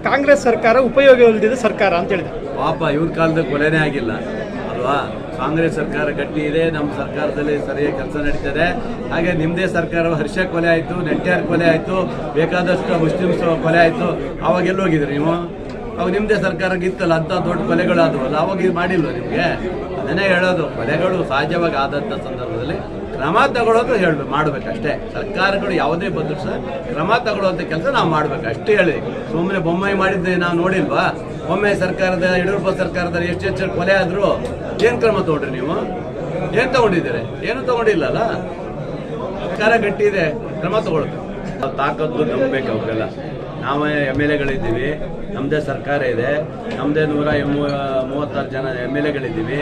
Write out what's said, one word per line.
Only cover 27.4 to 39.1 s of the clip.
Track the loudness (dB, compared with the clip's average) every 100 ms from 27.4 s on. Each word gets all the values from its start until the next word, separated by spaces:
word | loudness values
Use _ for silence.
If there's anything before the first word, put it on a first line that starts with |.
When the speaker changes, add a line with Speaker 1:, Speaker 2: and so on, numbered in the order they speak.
| 0 0 -4
Speaker 2:
ಕೆಲಸ | -2 0 2
ನಾವು | 2
ಮಾಡ್ಬೇಕು | 2 0 -2 -4
ಅಷ್ಟೇ | -2 2 4
ಹೇಳಿ. | 4 2 -4 -6 -4
ಸುಮ್ಮನೆ | -2 0 0 0
ಬೊಮ್ಮಾಯಿ | 0 0 2
ಮಾಡಿದ್ದೆ | 2 2 0 0
ನಾವು | 2 2
ನೋಡಿಲ್ವಾ? | 2 2 2 2 0 -2 -8 -8 -2
ಬೊಮ್ಮಾಯಿ | 0 2 2
ಸರ್ಕಾರದ, | 0 0 0 2 2 2
ಯಡಿಯೂರಪ್ಪ | 2 0 0 0
ಸರ್ಕಾರದಲ್ಲಿ | -2 -2 -2 -2 -2
ಎಷ್ಟು | -2 -2
ಹೆಚ್ಚು | -2 -2 0
ಕೊಲೆ | 2 2
ಆದ್ರು | 2 2 2 2 -2 -6 -6 2 2
ಏನ್ | 4
ಕ್ರಮ | 2 2 0
ತಗೊಂಡ್ರಿ | 0 -2 -4
ನೀವು? | -2 -2 -4 -6 -8 -8 -6 -4 0 0
ಏನ್ | 2 4
ತಗೊಂಡಿದ್ದೀರಿ? | 4 2 0 -4 -6 -6 -4
ಏನು | -4 -2
ತಗೊಂಡಿಲ್ಲಲ್ಲ. | 2 2 2 0 0 0 -2 -6 -8 -8 -8 -8 -8 -8